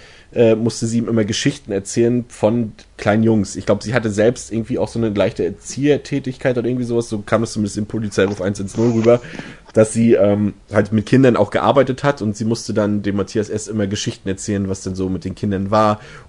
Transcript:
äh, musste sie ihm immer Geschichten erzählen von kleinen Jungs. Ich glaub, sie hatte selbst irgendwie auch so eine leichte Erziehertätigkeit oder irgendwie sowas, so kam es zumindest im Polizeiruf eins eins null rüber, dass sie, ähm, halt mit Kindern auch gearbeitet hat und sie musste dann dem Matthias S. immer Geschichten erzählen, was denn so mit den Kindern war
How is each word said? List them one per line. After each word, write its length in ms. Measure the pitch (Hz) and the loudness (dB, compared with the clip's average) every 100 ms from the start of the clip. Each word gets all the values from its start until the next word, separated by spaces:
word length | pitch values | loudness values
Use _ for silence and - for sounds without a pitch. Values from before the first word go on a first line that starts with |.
| - - _ | -18 -20 _
äh, 220 | - 113 110 | 2 4 4
musste 320 | 113 - 113 | 0 -2 -2
sie 100 | 117 | -2
ihm 100 | 107 | 0
immer 160 | 113 | 0
Geschichten 480 | 107 110 143 143 - | 0 0 -2 -4 -6
erzählen 540 | 98 - - 117 123 120 | -6 -4 0 2 2 -4
von 440 | - 107 120 110 - - - | -2 0 0 -4 -8 -20 -6
kleinen 240 | 110 107 | 0 2
Jungs. 340 | 110 110 95 - | 4 2 0 -6
Ich 120 | 95 | -2
glaub, 160 | 101 | -2
sie 100 | 104 | 0
hatte 160 | 120 110 | -4 -2
selbst 420 | 101 107 127 - | 2 2 2 -6
irgendwie 280 | 113 110 92 | -6 -4 -4
auch 80 | 104 | -4
so 100 | 117 | -2
eine 120 | 113 | -2
leichte 360 | 101 98 117 90 | 0 -2 0 -4
Erziehertätigkeit 1120 | 101 - - 143 139 - 139 131 127 135 120 | -4 -12 -2 0 0 0 -6 -6 -4 -2 0
oder 100 | 113 | 0
irgendwie 180 | 127 120 | -2 -2
sowas, 220 | 117 117 | -2 -2
so 120 | 110 | -6
kam 240 | 104 110 | 0 0
es 100 | 113 | 0
zumindest 240 | 113 104 104 | -2 -4 -4
im 80 | 104 | -6
Polizeiruf 560 | 107 107 104 98 101 | -4 -4 0 0 0
eins 180 | 92 101 | -4 -4
eins 160 | 98 117 | -6 0
null 140 | 117 | 2
rüber, 280 | 113 110 120 - - - - - | 4 4 2 0 -16 -16 -18 -2
dass 200 | - 110 | 2 2
sie, 200 | 113 117 | 4 4
ähm, 420 | 110 101 101 104 - - | 6 4 4 0 -4 -4
halt 180 | 104 104 | -2 2
mit 140 | 110 104 | 0 4
Kindern 320 | 127 131 110 | 6 6 4
auch 140 | 101 | 2
gearbeitet 520 | - 98 131 131 127 | 2 2 4 2 0
hat 200 | 143 139 | -2 -2
und 120 | 104 104 | -4 -4
sie 100 | 110 | -4
musste 280 | 113 - | -4 -2
dann 300 | 107 104 104 | -2 0 0
dem 120 | 101 101 | -2 -2
Matthias 340 | 95 - - | -2 -2 -2
S. 180 | 107 - | -6 -6
immer 180 | 107 101 | -4 -2
Geschichten 420 | 101 - - 98 | -2 -6 -6 -8
erzählen, 400 | 95 - 101 98 | -6 -4 -2 -2
was 120 | 95 | -4
denn 140 | 95 92 | -6 -4
so 120 | 92 | -4
mit 180 | 92 95 | -4 -6
den 100 | 90 | -6
Kindern 340 | 107 95 98 | -4 -2 0
war 300 | 107 107 104 - - | 2 2 0 -6 -20